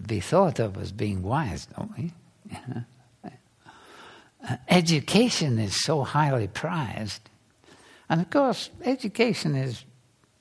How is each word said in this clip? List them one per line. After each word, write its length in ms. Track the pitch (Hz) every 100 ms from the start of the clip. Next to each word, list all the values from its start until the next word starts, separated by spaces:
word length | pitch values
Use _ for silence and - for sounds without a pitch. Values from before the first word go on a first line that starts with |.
| 95
be 140 | 107
thought 400 | - 170 190 123
of 160 | 113 95
as 160 | 92
being 320 | 98 107 98
wise, 420 | 92 135 131 - - -
don't 140 | - -
we? 140 | 170 - _ _ -
<laughs> 360 | - 123 123 120 _ _ _ - - _ _ - - - - - - - _ - 120 -
Education 920 | 180 165 160 - 196 240 - 156 117
is 240 | 104 -
so 220 | - 156
highly 420 | 127 147 151 131 101
prized. 840 | - 156 175 120 - 107 - - _ _ _ _ - - - _
And 120 | 165
of 100 | 180
course, 400 | 294 269 202 - -
education 720 | - 262 220 - 233 190 165 139
is 280 | 131 120 - _ _ _ _ _